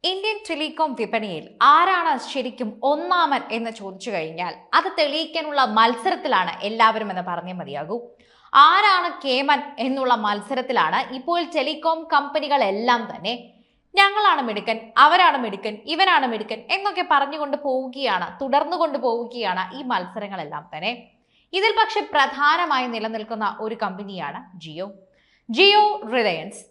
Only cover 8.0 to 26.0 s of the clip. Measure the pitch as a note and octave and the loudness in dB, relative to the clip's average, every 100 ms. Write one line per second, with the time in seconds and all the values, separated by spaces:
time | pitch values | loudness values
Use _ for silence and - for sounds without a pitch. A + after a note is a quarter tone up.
8 | - _ _ _ _ - D4+ F#4 G#4 F#4 | -10 _ _ _ _ 6 8 8 4 4
9 | F4 E4 C#4 B3+ C#4 C#4 - - C4 C4+ | 0 -4 -2 0 2 0 0 -6 -4 -2
10 | B3+ A#3+ G#3+ G#3 G3+ C4 B3+ A#3 D#3+ G3 | 0 2 2 -4 -4 -6 0 2 2 0
11 | A#3+ C4 C4 F4 D4+ D4+ C4 D#4 E4 D#4+ | -2 -8 -4 -2 -2 -2 -4 -4 -2 -4
12 | D#4 D4 C#4 D#4 C#4+ C#4 G#3 G3 A#3+ A#3+ | 0 0 0 -4 0 0 2 0 0 0
13 | G#3+ - F#3 D#3+ - _ _ _ _ F#4+ | 0 -8 -6 -6 -10 _ _ _ _ 2
14 | G4 G#4 G4+ D#4 A#3+ G#3 G3+ A3+ - - | 4 4 2 2 -2 -4 -4 -6 -2 6
15 | C#4+ F4+ F4 C#4+ A#3 G3 A3 G#3+ C#4 D#4+ | 6 8 6 4 -4 -6 -8 -10 -8 0
16 | F#4+ E4 B3+ A3 G#3+ A3 - F#4 G4+ F4+ | 2 4 2 -4 -6 -10 -4 -2 -2 -4
17 | F4 D4 C#4 D4+ C#4+ - C#4+ C4 C4 C4 | 2 2 2 -4 -4 -4 -2 -2 -4 -4
18 | C4 F#3 F3 - C4+ C4+ D4+ F4 D#4+ C4+ | -2 0 -2 -6 0 2 2 0 0 0
19 | B3 A#3 A#3 A#3+ G#3 F3+ F#3 C4 B3+ G#3 | -2 -2 -4 -6 -4 -2 -6 -8 -4 -4
20 | F3+ A3+ G3+ F#3+ D3+ D3+ D3 D#3 F#3+ A#3+ | -4 -10 -10 -8 -8 -10 -12 -6 -6 -6
21 | - _ _ _ _ F4+ G#4+ G#4+ A4 G#4+ | -14 _ _ _ _ 0 2 2 2 0
22 | G#4 D4+ C4+ C4 D4 E4 F4 C4+ B3 A3+ | -2 2 2 2 2 2 2 0 -2 -4
23 | A3 A3 G#3+ A3 G#3 G#3+ A3 A3+ G3+ F#3 | -6 -6 -8 -4 -4 -4 -8 -4 -6 -6
24 | G3+ F#3+ D3 - - F3+ D#3 D#3 G3 - | -10 -8 -8 -10 -16 -18 -14 -10 -10 -12
25 | _ _ _ _ - A3+ G4 G#4 G#4+ G#4 | _ _ _ _ -6 6 8 8 4 2